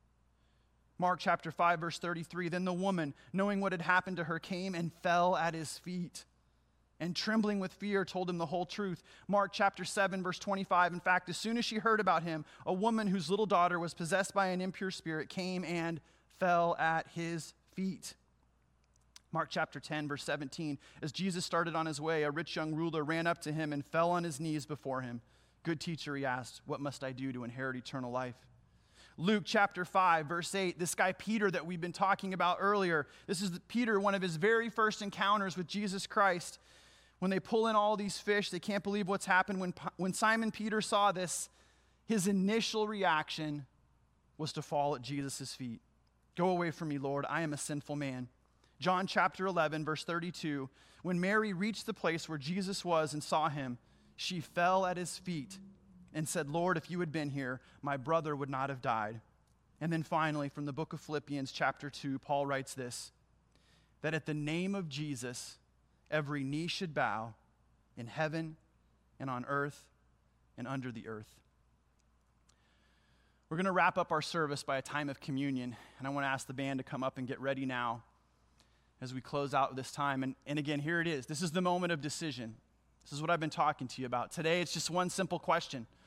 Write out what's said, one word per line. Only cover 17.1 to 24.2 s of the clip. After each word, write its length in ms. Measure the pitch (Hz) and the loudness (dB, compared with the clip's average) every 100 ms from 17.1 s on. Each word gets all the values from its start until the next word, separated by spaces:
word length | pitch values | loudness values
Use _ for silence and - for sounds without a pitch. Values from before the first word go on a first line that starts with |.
| 170 165 170 - - _ | -4 -4 -4 -8 -16 _
feet. 420 | - 190 156 - - _ _ _ _ _ _ _ _ _ - _ | -6 -4 -4 -10 -16 _ _ _ _ _ _ _ _ _ -20 _
Mark 160 | 160 151 | -4 -2
chapter 300 | 170 156 143 | -2 -2 -4
ten, 280 | - 151 147 | -4 -4 -2
verse 160 | 143 | -4
seventeen, 540 | - 147 139 - 156 143 - - | -2 -4 -4 -4 -4 -6 -10 -8
as 100 | 151 | -8
Jesus 320 | - 190 175 | -2 -2 -2
started 320 | - 170 170 160 | 0 2 2 0
on 120 | 160 | -2
his 120 | 143 | -2
way, 240 | 160 160 | 0 2
a 80 | 151 | 2
rich 240 | 147 165 175 | 0 -4 -4
young 180 | 156 | -2
ruler 300 | 156 165 156 | 0 0 0
ran 240 | 147 165 170 | 0 0 0
up 140 | 170 | 0
to 100 | 151 | -2
him 220 | 156 151 | -2 -2
and 100 | 143 - | -4 0
fell 260 | 165 170 | 2 4
on 120 | 175 | 2